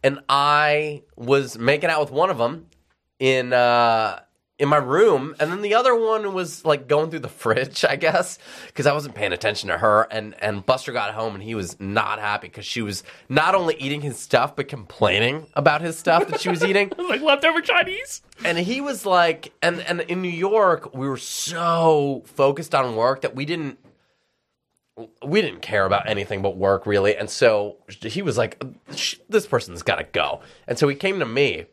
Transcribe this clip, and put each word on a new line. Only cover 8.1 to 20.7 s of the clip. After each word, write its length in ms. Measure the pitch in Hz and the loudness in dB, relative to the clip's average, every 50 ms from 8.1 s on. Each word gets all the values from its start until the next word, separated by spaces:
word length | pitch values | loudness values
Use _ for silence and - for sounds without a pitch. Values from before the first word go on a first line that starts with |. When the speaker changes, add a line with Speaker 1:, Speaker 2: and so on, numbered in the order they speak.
| - 175 180 - - - - - - - - - | 2 2 0 -2 -8 -16 -18 -20 -20 -18 -20 -12
Speaker 1:
'cause 140 | _ - 123 | _ 0 0
I 60 | 147 | 2
wasn't 240 | 143 151 143 143 - | 2 0 -4 -8 -8
paying 160 | 101 104 98 | -4 -4 -2
attention 360 | 87 - - 107 104 - - 98 | -2 -2 -2 -2 -2 -2 -4 -4
to 100 | 82 - | -2 2
her, 280 | 117 110 104 107 110 - | 4 4 4 4 2 2
and, 220 | 110 110 107 107 - - | -4 -8 -8 -8 -10 -6
and 240 | - 107 104 101 95 | -4 -4 -4 -2 0
Buster 280 | - 127 127 - 143 | 0 0 0 -2 -6
got 200 | 120 120 104 101 107 | -4 -4 -4 -4 -6
home, 200 | 110 113 113 101 | -6 -6 -6 -8
and 80 | 95 | -10
he 140 | 101 110 113 | -10 -8 -6
was 220 | 107 95 82 - _ | -6 -6 -8 -10 _
not 400 | 98 98 101 110 104 101 107 107 | -8 -4 -2 -2 -2 -2 -4 -4
happy 280 | 107 104 104 104 - 90 | -4 -4 -4 -4 -6 -12
'cause 160 | - 107 95 | -16 -14 -12
she 160 | - - 123 | -8 -6 -6
was 220 | 110 104 98 - - - - - _ _ | -6 -6 -8 -10 -12 -16 -20 -20 _ _
not 280 | 131 151 160 175 190 | 0 2 2 4 2
only 180 | 190 175 165 151 - | 2 2 0 -2 -2
eating 200 | 135 135 147 147 | -4 -6 -6 -6
his 160 | 143 143 117 - | -6 -8 -10 -10
stuff, 360 | - - - 143 139 139 - | -4 0 2 2 2 0 -4
but 140 | - 135 - | -8 -8 -8
complaining 800 | - 120 95 - - - 110 98 92 104 113 123 143 160 156 _ _ | -10 -14 -16 -20 -2 0 2 2 4 2 2 0 -2 -4 -10 _ _
about 260 | - 143 160 147 156 | 2 2 2 2 2
his 180 | 170 170 165 - | -2 -6 -8 -2
stuff 300 | - 180 165 170 170 - | 2 4 4 4 4 0
that 120 | 151 - | -2 -2
she 80 | - 185 | -2 -2
was 140 | 180 160 165 | 0 2 2
eating. 260 | 190 190 202 202 196 - | 2 4 2 2 0 -4
Speaker 2:
<laughs> 40 | - 349 359 | -8 -4 -4
Like 120 | - 262 | -4 0
leftover 400 | 302 311 277 277 285 320 320 339 | 2 2 2 4 2 2 2 2
Chinese? 600 | 330 - 480 349 349 370 370 440 539 - - - _ _ _ - - | -2 0 0 0 0 0 -4 -10 -10 -12 -14 -16 _ _ _ -6 -4
Speaker 1:
And 120 | 175 170 170 | -2 -2 0
he 220 | 175 185 247 269 | -2 -2 -2 -4
was 240 | 285 285 262 196 - | -4 -6 -6 -6 0
like, 480 | 196 185 175 175 170 160 170 - - _ _ | 2 4 4 4 4 2 -2 -8 -20 _ _
and, 200 | - 170 170 175 | -2 -2 -2 -2
and 200 | - - 175 170 | -6 -6 -4 -4
in 200 | 160 - 180 185 | -4 -4 -4 -4
New 60 | 185 180 | -4 -4
York, 680 | 170 165 180 196 214 220 202 185 | -4 -2 -2 2 4 4 4 4